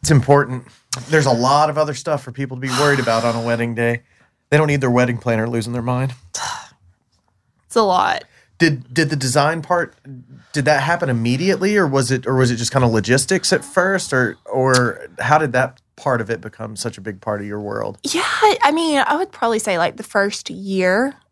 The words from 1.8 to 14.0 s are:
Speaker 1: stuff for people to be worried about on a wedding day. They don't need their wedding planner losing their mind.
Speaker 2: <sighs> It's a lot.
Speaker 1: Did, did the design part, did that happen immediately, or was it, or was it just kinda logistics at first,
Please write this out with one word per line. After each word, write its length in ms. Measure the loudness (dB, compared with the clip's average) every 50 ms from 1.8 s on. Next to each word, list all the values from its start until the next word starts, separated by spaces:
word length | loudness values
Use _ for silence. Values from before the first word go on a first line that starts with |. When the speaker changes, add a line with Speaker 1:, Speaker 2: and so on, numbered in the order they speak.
| -2 -2 -2
Speaker 1:
stuff 280 | -8 -4 -4 -4 -4 -4
for 80 | -10
people 260 | -10 -8 -8 -8 -8 -8
to 20 |
be 80 | -6 -4
worried 320 | -2 2 2 4 4 2
about 240 | 2 0 0 2 2
on 100 | 0 -2
a 60 | 0 -2
wedding 300 | -2 -2 -2 -2 -4 -2
day. 280 | -2 0 0 -2 -2 _ _ _ _ _ _ _ _ _ _
They 80 | 2 2
don't 100 | 4 2
need 120 | 2 0 2
their 80 | 2 4
wedding 240 | 4 2 2 0 -4
planner 300 | -2 -2 0 0 0 -2
losing 240 | -2 -4 -4 -4 -6
their 80 | -6 -4
mind. 300 | -4 -2 -2 -2 -4 -6 -10 -20 -14 _
Speaker 2:
<sighs> 100 | -8 -8 -8 -10 -10 -14 -20 _ _ _ _ _ _ _ _ _ _ _ _ _ _ _ _ _ _ _
It's 100 | _ 0
a 60 | 0 2
lot. 400 | 4 2 2 2 0 -2 -4 -6 _ _ _ _ _ _ _
Speaker 1:
Did, 360 | 2 2 2 0 -8 -6 -2
did 160 | -2 0 0
the 60 | -2
design 440 | -2 -2 0 2 2 2 2 0 -4
part, 360 | -2 -2 -2 -2 -2 -4 _ _ _ -18 -18 -18 -18 _ -20 -20 -20 _ -4
did 120 | -2 2
that 140 | 2 2 2
happen 280 | 2 0 0 0 0 0
immediately, 680 | 0 0 2 0 0 2 2 0 2 2 2 2 2
or 120 | 2 2 2
was 240 | 2 2 2 2 0
it, 120 | -2 0
or 120 | 0 2
was 160 | 2 2 2 2
it 40 |
just 140 | -2 -4 -2 0
kinda 140 | 2 2
logistics 680 | 4 2 2 2 2 2 2 2 0 0 0 2 0 0
at 120 | 0 -2
first, 480 | -2 -2 0 0 2 0 -2